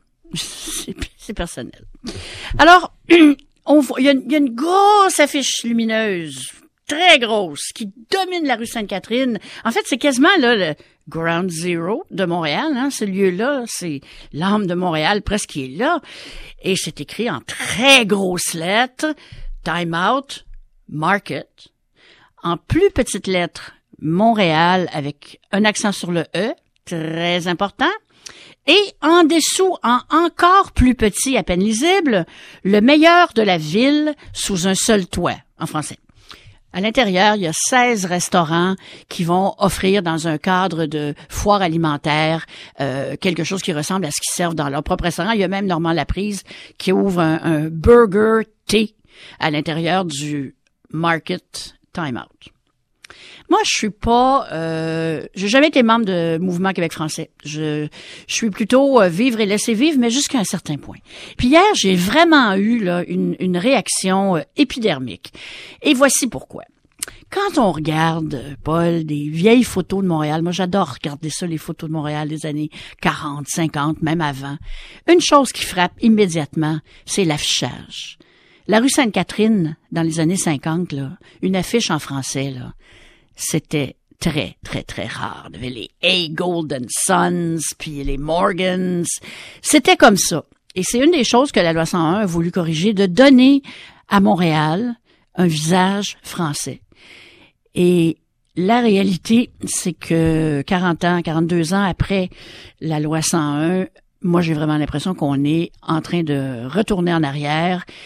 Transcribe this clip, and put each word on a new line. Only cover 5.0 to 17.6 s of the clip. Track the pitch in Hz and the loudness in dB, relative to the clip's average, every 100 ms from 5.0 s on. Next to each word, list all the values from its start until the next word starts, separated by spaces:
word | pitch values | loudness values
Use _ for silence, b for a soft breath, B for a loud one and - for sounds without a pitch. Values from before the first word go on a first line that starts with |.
| 381 - | 4 2
affiche | 285 285 254 - | 0 0 -4 -4
lumineuse, | 233 233 226 220 220 185 160 135 131 - _ _ _ | -2 -2 0 0 -2 -4 -6 -12 -16 -20 _ _ _
très | 294 359 302 | 0 4 4
grosse, | 233 214 185 143 - - | 4 -2 -2 -6 -12 -10
qui | 208 - 226 | -12 -12 -4
domine | 392 370 359 294 | -2 -2 -2 -2
la | 226 | -2
rue | 226 | -4
Sainte-Catherine. | 240 202 190 - 240 262 214 B B 226 | -6 -6 -8 -4 -2 0 -4 B B -4
En | |
fait, | 294 427 | -4 -2
c'est | 247 | 0
quasiment, | 294 247 311 392 | 0 4 4 6
là, | 240 233 | 4 2
le | 170 147 b b - | 0 -4 b b -14
Ground | 160 165 170 185 | -6 -2 -2 -2
Zero | 160 175 170 170 240 392 | -4 -4 -4 -2 -6 -6
de | 170 | -4
Montréal, | 185 175 160 156 294 262 | -2 -2 -2 -2 -2 -2
hein, | 277 | -2
ce | - | -2
lieu-là, | 214 190 190 175 240 285 233 | -4 0 0 2 -2 -2 -6
c'est | - 180 139 B B B | -8 -8 -8 B B B
l'âme | 139 185 214 190 | -4 0 0 0
de | |
Montréal, | 175 180 160 156 208 | -2 -2 0 0 0
presque, | - 208 - | -2 -4 -4
qui | 151 131 | -8 -10
est | 135 | -4
là. | 269 339 B B B B B B | -2 -2 B B B B B B
Et | - 185 | -4 -4
c'est | - - | -4 -10
écrit | 143 - 226 | -14 -6 -6
en | 139 | -6
très | - - | -10 -12